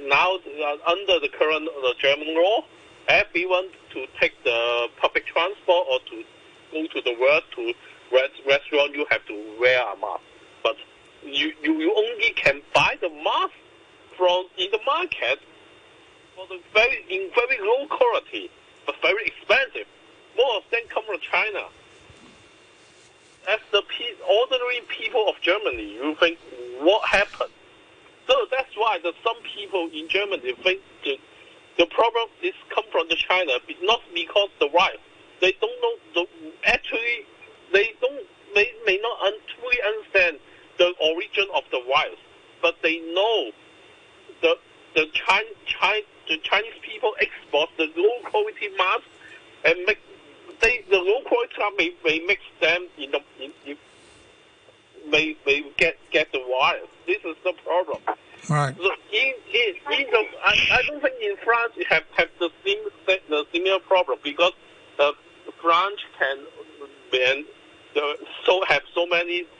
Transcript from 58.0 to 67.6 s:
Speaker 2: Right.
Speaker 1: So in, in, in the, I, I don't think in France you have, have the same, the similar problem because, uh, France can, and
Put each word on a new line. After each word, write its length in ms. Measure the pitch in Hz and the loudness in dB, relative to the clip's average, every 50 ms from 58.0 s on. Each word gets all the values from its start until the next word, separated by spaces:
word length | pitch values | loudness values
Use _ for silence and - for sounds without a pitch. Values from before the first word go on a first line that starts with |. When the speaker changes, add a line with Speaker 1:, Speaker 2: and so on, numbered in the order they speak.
| - - - - - - - - - - | -6 -6 -6 -6 -10 -18 -20 -18 -4 -2
Speaker 2:
Right. 260 | 151 147 143 135 135 - | 0 0 0 0 -2 -2
Speaker 1:
So 140 | 175 190 160 - - - | -4 -4 -4 -4 -10 -6
in, 220 | 202 220 262 269 262 453 - - 202 | -2 0 0 0 -2 -6 -10 -4 -2
in, 220 | 233 240 214 175 - - - - 262 | 0 0 0 -2 -6 -6 -4 -4 -4
in 120 | 277 240 | -2 0
the, 120 | 214 226 214 - - - - | 0 0 0 0 -6 -2 0
I, 100 | 196 208 208 - - | 2 2 2 2 4
I 100 | 220 - - - | 2 2 2 0
don't 140 | 294 285 | -4 -4
think 140 | 277 262 262 - | -4 -4 -4 -2
in 140 | 220 202 202 - - | -4 -4 -4 -2 0
France 300 | 226 233 233 233 226 - | 0 2 2 0 -2 -4
you 100 | - 180 - | -6 -2 0
have, 140 | 185 160 - - - | 0 0 0 -2 -2
have 140 | - 170 165 - - | -2 -2 -2 -2 -4
the 100 | 180 165 - - - | -4 -4 -4 -6 -4
same, 140 | 196 202 214 214 208 - - - - 190 190 - - | -4 -4 -2 -4 -10 -12 -6 -2 -2 -2 -2 -2 -2
the 180 | 151 147 151 - | -2 -2 -2 -4
similar 280 | - 170 180 190 190 185 | -4 -2 0 0 0 0
problem 400 | - - 196 185 180 - 123 - - | 2 2 2 2 2 2 -2 -4 -4
because, 300 | 147 139 - 170 185 - - - - - - - - - - | -6 0 2 2 0 0 -2 -12 -20 -20 -20 -20 -14 0 2
uh, 120 | 143 147 147 - _ - - - - 156 - - | 2 2 2 -2 _ -20 -20 -20 -18 -18 -16 -2
France 380 | - 165 165 170 185 202 202 196 - - - - | 2 4 4 4 4 2 -2 -6 -12 -16 -4 -2
can, 200 | 151 135 139 139 143 - - - - - - 147 143 139 - - - - - | -2 -2 -2 -4 -8 -16 -18 -20 -20 -20 -18 -18 -18 -18 -18 -20 -8 -2 0
and 320 | 127 127 127 135 139 156 - - - | 2 2 2 2 0 -4 -10 -18 -20